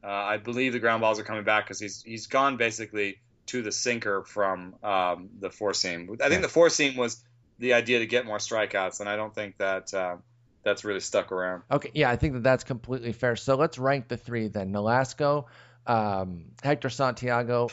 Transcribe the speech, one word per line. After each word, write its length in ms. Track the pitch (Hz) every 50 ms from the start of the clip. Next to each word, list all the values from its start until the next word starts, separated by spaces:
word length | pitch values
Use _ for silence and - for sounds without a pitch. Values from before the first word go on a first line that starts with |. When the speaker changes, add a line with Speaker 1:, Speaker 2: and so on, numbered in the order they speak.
| _
Speaker 1:
Uh, 40 | 104
I 300 | 101 101 101 101 107 110
believe 360 | 107 120 120 123 131 131 120
the 60 | 120
ground 220 | 107 117 113 113
balls 180 | 113 110 110 107
are 40 | 104
coming 200 | - 110 107 104
back 240 | 104 107 107 101 -
'cause 120 | 98 92
he's, 220 | 107 101 95 -
he's 260 | - 117 113 110 104 -
gone 300 | - 131 135 139 135 120
basically 640 | 117 113 107 - 113 104 - 107 104 101 98 - _ _ _ _ _ -
to 120 | - 127
the 100 | 113 107
sinker 520 | 95 - - 123 120 117 - 107 101 98 90
from, 520 | - - 104 101 98 95 92 90 87 - - -
um, 460 | 107 98 95 92 90 87 87 90 98 - 98
the 100 | 98 92
four 240 | - - 107 101 92
seam. 360 | - - 92 87 85 87 87 104 117
I 80 | 135 143
think 40 | 151 180
Speaker 2:
Yeah. 20 |
Speaker 1:
the 60 | 175 143
four 200 | - 160 170 165
seam 260 | - - 151 139 131 127
was 260 | 123 120 117 - _ _ _ _ _ _ _ _
the 140 | 117 127 123
idea 260 | 120 117 117 123 120
to 60 | 113 107
get 180 | 117 120 123
more 120 | 113 107 104
strikeouts, 600 | - - 117 110 104 98 - 101 95 92 - -
and 100 | 104 101
I 60 | 104
don't 180 | 107 107 107 104
think 220 | - 107 101 95 _
that, 360 | 101 98 95 95 92 - -
uh, 240 | 98 92 90 87 87 - _ _ _ _ _ _ _ _
that's 200 | 104 104 - -
really 160 | 107 101 92
stuck 320 | 85 - - 104 92 -
around. 320 | 95 92 92 92 92 90 - _
Speaker 2:
Okay, 200 | 131 147 - - -
yeah, 160 | 147 147 123
I 60 | 120
think 180 | 117 - 160 135
that 100 | 127 113
that's 200 | 131 131 123 -
completely 480 | - 135 113 - 123 127 131 117 120 110
fair. 220 | 117 - 123 117
So 200 | 107 - - 135
let's 220 | 131 151 165 - 127
rank 300 | 127 135 139 139 117 -
the 100 | 120 113
three 300 | - - 120 117 110 107
then. 220 | 101 107 98 95 98
Nolasco, 720 | 101 101 110 117 127 135 127 - - 151 143 143 147 139 - - - - - - _ _ -
um, 580 | 120 113 110 104 101 95 95 92 90 87 82 - - -
Hector 280 | - 135 147 139 - 135
Santiago, 800 | 117 - 139 131 120 117 123 123 120 120 120 117 123 120 120 120